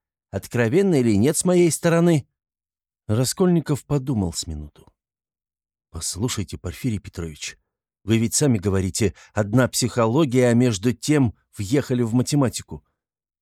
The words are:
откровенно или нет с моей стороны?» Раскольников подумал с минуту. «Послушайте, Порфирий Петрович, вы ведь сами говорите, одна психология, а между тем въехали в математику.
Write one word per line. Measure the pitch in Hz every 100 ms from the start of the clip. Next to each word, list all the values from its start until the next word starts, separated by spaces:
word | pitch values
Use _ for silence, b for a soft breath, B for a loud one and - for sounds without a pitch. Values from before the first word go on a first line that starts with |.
| _ _ _
откровенно | 98 - 120 113 165 196
или | 147 117 98
нет | 131 160
с |
моей | 180 180 175
стороны?» | - 170 170 175 156 - _ _ _ _ _ _ _ -
Раскольников | 110 127 - 180 170 - 139
подумал | - 147 131 113 87
с | - -
минуту. | 76 76 - - _ _ _ _ _ _ _ _ _ _
«Послушайте, | 85 - 90 120 - 90 -
Порфирий | 90 - 127 104
Петрович, | - - 82 76 - - _ _ _ _
вы | 98 113
ведь | 113
сами | - 147 113
говорите, | 101 95 92 - 101 B B
одна | 104 104 123 117
психология, | - 120 123 113 135 147 127 123
а |
между | 117 127 98 123
тем | - - 147 120 - _ -
въехали | 101 139 - 123
в | 113
математику. | 123 120 147 120 - - - _ _ _ _ _ _